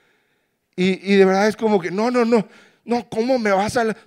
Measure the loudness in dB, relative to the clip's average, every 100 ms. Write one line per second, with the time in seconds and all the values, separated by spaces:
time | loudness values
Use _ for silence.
0 | _ _ _ _ _ _ _ -4 -2 -2
1 | 0 4 4 4 0 0 0 0 -2 -4
2 | -2 0 2 0 -2 -12 -20 _ -6 -6
3 | -4 -6 -2 0 0 0 0 -2 -2 -4